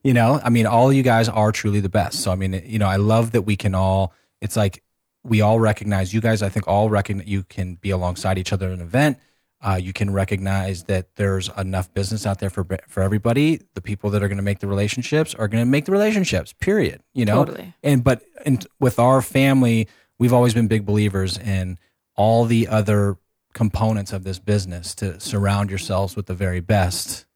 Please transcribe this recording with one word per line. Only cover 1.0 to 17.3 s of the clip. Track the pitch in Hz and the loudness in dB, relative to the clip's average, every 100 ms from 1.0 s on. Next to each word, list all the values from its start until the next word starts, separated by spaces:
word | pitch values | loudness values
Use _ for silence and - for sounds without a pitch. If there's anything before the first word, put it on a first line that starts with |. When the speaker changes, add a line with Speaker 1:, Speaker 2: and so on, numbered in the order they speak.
Speaker 1:
guys | 127 113 113 | 4 4 2
are | 110 107 | 2 0
truly | 107 107 104 | 0 0 0
the | 98 | 0
best. | 104 76 - | -2 -2 -4
So, | 98 | -4
I | 92 | -2
mean, | 95 95 - | -2 -4 -6
you | 110 | -2
know, | 101 | 0
I | 95 | 2
love | 104 113 113 | 2 2 2
that | 113 | 0
we | 101 101 | 0 -2
can | 101 95 | 0 0
all, | 95 95 95 _ _ _ | 0 0 -2 _ _ _
it's | 101 113 | -6 -2
like | 101 - _ _ _ _ 127 | -2 -4 _ _ _ _ -2
we | 107 | 2
all | 104 113 | 4 4
recognize, | 110 104 104 98 92 | 2 0 -2 -2 0
you | 110 | 0
guys, | 113 110 | 0 0
I | 101 | -2
think | 104 95 | -4 0
all | 101 107 | 0 2
recognize, | 104 95 98 104 | 0 -2 -6 -4
you | 98 | -6
can | 92 - 92 85 | -6 -8 -8 -6
be | 98 | -4
alongside | 92 90 87 95 95 | -2 -2 -4 -2 -2
each | 90 | -2
other | 98 95 | -4 -4
in | 92 | -6
an | |
event. | 85 127 147 131 _ _ _ _ | -2 2 2 0 _ _ _ _
Uh, | 104 92 | -2 -2
you | 92 | -4
can | 95 101 | -4 -2
recognize | 98 92 98 98 98 95 90 | 0 0 -2 -2 -2 -4 -8
that | 87 95 92 - | -4 -4 -4 -4
there's | 101 95 87 - | -2 -2 -6 -8
enough | 95 95 90 - | -4 -4 -4 -6
business | 98 110 107 | -4 -4 -4
out | 98 | -2
there | 98 | -4
for, | - 87 95 _ | -6 -6 -6 _
for | - | -2
everybody. | 95 104 117 123 151 160 _ | 0 0 0 2 2 0 _
The | 98 | -14
people | 90 101 104 | -10 -6 -2
that | 101 | 0
are | 101 | -2
gonna | 101 | -2
make | 101 98 | -4 -4
the | 98 | -4
relationships | 98 104 - 120 151 160 | -2 -2 -4 -2 -2 -2
are | - 107 | -4 -2
gonna | 113 120 | 0 2
make | 143 151 | 0 2
the | |
relationships, | 196 214 214 180 92 87 | 0 2 0 0 -2 -4
period. | - - 208 104 - _ 127 | -6 0 0 0 -4 _ -2
You | |
know? | 107 | 2